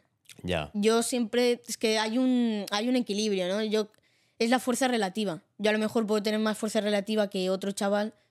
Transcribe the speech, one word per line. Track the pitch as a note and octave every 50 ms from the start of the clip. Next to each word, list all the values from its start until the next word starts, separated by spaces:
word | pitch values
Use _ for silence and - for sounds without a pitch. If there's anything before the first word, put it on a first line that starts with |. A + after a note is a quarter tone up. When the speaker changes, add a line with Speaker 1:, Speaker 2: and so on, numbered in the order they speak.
| _ _ _ _ _ - - - -
Speaker 1:
Ya. | F2+ F2 D#2+ D2+ D2 -
Speaker 2:
Yo | G#3 G3+ A3 A3+ A#3
siempre, | A#3 - C4 B3 A#3+ G#3 - A#3+ B3 A#3+ A#3+ A#3+ -
es | - G#3+ -
que | - A3 A3 A3
hay | A3 A3 A3 B3+
un, | C4 B3+ B3+ B3 A#3+ A#3 G#3+ G#3 G3 -
hay | G3+ G#3 A3 B3
un | B3+
equilibrio, | B3+ A#3 - G3+ G#3 A3 A3 G3 F#3+ F3+ F3+
¿no? | F#3+ G#3+ A3
Yo, | G#3+ G3+ A3 G#3 - _ _ _ _ _ _ _ _ _ -
es | A3+ A#3
la | B3+ A#3+
fuerza | - B3+ A#3+ - C4+
relativa. | B3 B3 A#3 G3+ F#3 - G#3+ G#3+ F#3+ D#3+ - - _ _ -
Yo | G3+ G#3+
a |
lo | G#3+ G#3+
mejor | G#3+ G#3+ - A#3 A3+
puedo | G3 G#3+ G#3+
tener | G3+ A3 G#3+ G#3+
más | A3 G#3+ G#3 -
fuerza | - G#3+ - A3
relativa | G3+ G#3 G#3 G3+ G3 - G#3+ G#3+ G#3 G3
que | - F#3+ F#3 F#3
otro | F#3+ F#3+ G3 G3
chaval | G3 - G#3 G3+ G3+ G#3 G#3 A3 - _ _ _